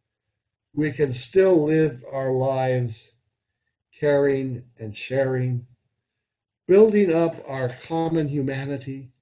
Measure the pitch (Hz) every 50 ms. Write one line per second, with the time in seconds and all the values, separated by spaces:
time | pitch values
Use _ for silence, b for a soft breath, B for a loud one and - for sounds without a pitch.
0 | _ _ _ _ _ _ _ _ _ _ _ _ _ _ _ 143 151 151 - -
1 | 151 131 123 - - - - 190 190 190 185 160 147 151 160 160 156 147 - -
2 | - - 131 135 135 131 131 131 131 135 135 131 131 131 127 127 123 117 110 -
3 | - - _ _ _ _ _ _ _ _ _ _ _ _ _ _ _ _ _ _
4 | 147 147 143 143 143 139 139 135 135 131 127 127 - - _ _ 113 107 104 -
5 | - - 127 135 135 131 127 127 127 127 123 123 123 - _ _ _ _ _ _
6 | _ _ _ _ _ _ _ _ _ _ _ _ _ - 180 202 220 220 202 208
7 | 202 175 160 165 165 165 - - - - 131 135 131 120 - - - - 165 165
8 | 165 160 165 160 151 139 143 147 131 139 135 135 139 139 143 131 131 135 135 135
9 | 131 - _ _